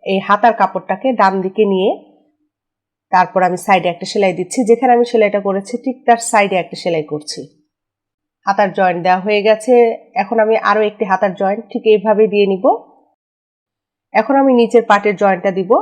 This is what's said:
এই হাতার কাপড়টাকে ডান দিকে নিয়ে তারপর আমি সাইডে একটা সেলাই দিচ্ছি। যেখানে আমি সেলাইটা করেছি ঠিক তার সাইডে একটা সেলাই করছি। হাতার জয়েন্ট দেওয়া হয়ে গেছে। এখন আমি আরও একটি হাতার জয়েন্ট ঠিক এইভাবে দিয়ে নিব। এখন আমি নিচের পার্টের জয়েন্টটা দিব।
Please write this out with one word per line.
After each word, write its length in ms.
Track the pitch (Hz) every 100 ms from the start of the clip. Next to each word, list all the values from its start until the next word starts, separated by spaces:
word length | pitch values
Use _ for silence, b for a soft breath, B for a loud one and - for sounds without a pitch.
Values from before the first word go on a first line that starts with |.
এই 140 | - 190
হাতার 340 | 196 208 233 220
কাপড়টাকে 520 | 190 185 - 190 262
ডান 220 | 240 190 190
দিকে 240 | 185 190
নিয়ে 260 | 214 190 196 - - _ _ _ _ _ _ _ _ _ _
তারপর 280 | 185 - 190
আমি 160 | 185 180
সাইডে 300 | - 190 175
একটা 180 | 170 185
সেলাই 280 | 226 196 170
দিচ্ছি। 200 | 180 -
যেখানে 260 | 220 226 247
আমি 140 | 240 240
সেলাইটা 340 | 233 208 202
করেছি 340 | 196 190 196 240
ঠিক 140 | - 247
তার 160 | - 233 -
সাইডে 280 | 220 202 190
একটা 200 | 170 175
সেলাই 280 | 185 165
করছি। 360 | 151 151 - - 131 _ _ _ _ _ _ _ _ _ -
হাতার 240 | 202 202
জয়েন্ট 280 | 180 185 180
দেওয়া 180 | 185 185
হয়ে 200 | 190 208
গেছে। 320 | 202 214 240 247 233 220 _
এখন 220 | - 196 226
আমি 140 | 214 220
আরও 180 | - 208
একটি 220 | 214 208
হাতার 280 | 208 185 202
জয়েন্ট 280 | 175 196 208 226
ঠিক 120 | 240 220
এইভাবে 380 | 214 202 208 214
দিয়ে 200 | 202 202
নিব। 180 | 190 240 440 - _ _ _ _ _ _ _ _ _ _ _ _
এখন 200 | 202 220 277
আমি 160 | 277
নিচের 300 | 247 233 233 226
পার্টের 300 | 202 208 190
জয়েন্টটা 340 | 202 190 196
দিব। 200 | 185 185 269